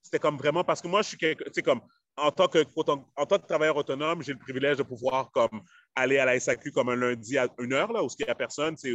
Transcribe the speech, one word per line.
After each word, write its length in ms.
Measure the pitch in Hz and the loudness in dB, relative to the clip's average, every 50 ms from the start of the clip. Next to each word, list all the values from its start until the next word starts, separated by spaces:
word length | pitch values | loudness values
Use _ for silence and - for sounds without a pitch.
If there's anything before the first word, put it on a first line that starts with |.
C'était 160 | - - - 151 | -8 -6 -4 0
comme 180 | - 156 147 131 | 0 0 0 0
vraiment, 260 | 143 147 151 175 175 | 0 0 0 2 0
parce 160 | - 160 - | 0 -2 -2
que 80 | - 170 | -2 -2
moi, 140 | 180 208 | 0 0
je 60 | 208 - | 0 -2
suis 100 | - - | -4 -4
quelque, 260 | 165 160 151 - - | -2 -2 -2 -4 -8
tu 60 | - | -8
sais, 100 | - 175 | -6 -2
comme, 180 | - 156 135 117 - _ _ _ _ _ _ | 0 0 0 0 -2 _ _ _ _ _ _
en 160 | 135 147 147 | -2 0 0
tant 160 | - - 180 180 | 2 2 2 4
que, 160 | - 160 147 - _ | 4 2 2 2 _
en, 280 | 160 156 165 147 139 - _ _ | -2 0 0 0 -2 -4 _ _
en 100 | 143 147 | -4 0
tant 120 | 139 202 - | 2 2 0
que 80 | - | 2
travailleur 300 | - 175 151 156 156 147 | 0 0 2 2 2 2
autonome, 460 | 143 139 - 135 135 151 160 170 170 | 0 -2 -2 -4 -4 -2 -2 -4 -4
j'ai 100 | 143 143 | -6 -8
le 60 | 139 113 | -10 -10
privilège 400 | - 135 131 131 139 139 143 127 | -10 -10 -4 -2 0 2 2 0
de 40 | |
pouvoir, 480 | 131 - 123 113 120 123 131 131 123 - | -2 -4 -8 -6 -2 -2 0 0 -2 0
comme, 300 | - 131 117 113 110 107 - _ _ - _ _ _ | 2 2 2 2 0 -6 -14 _ _ -20 _ _ _
aller 240 | 131 127 131 139 135 | 0 2 2 4 4
à 60 | 131 | 4
la 100 | 127 123 | 4 2
S 140 | 127 - 143 | 2 2 0
A 80 | 127 | -2
Q 160 | - - 147 | -2 -4 -2
comme 160 | - 139 123 123 | -2 0 0 2
un 80 | 123 | 0
lundi 420 | 123 123 123 123 117 107 110 139 131 | 2 2 0 0 -2 -4 -2 0 0
à 80 | 127 127 - - | 0 0 -2 -6
une 140 | 123 123 | -4 -2
heure, 200 | 135 143 190 214 | 0 0 0 0
là, 100 | 233 214 | -2 -2
où 60 | 160 123 - - | -2 -4 -4 -4
il 60 | 139 | -4
n'y 60 | 120 | -4
a 40 | 120 | -4
personne, 400 | - 123 - - 143 147 160 160 | -4 -6 -6 -4 -4 -4 -4 -4
tu 60 | - - 127 | -4 -4 -4